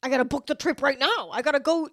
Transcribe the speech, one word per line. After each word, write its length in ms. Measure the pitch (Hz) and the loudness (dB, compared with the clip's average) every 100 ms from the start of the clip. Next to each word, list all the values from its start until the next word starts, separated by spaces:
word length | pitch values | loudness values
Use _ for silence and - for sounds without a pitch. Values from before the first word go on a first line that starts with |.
I 60 | 262 | 0
gotta 160 | 262 | 0
book 220 | 254 277 - | 2 -2 -4
the 80 | |
trip 280 | 294 339 302 | -2 -2 0
right 160 | 277 262 | 0 2
now. 320 | 277 466 170 | 0 0 -2
I 100 | 208 | -2
gotta 180 | 285 285 | 0 0
go 280 | 311 330 311 | 2 0 -2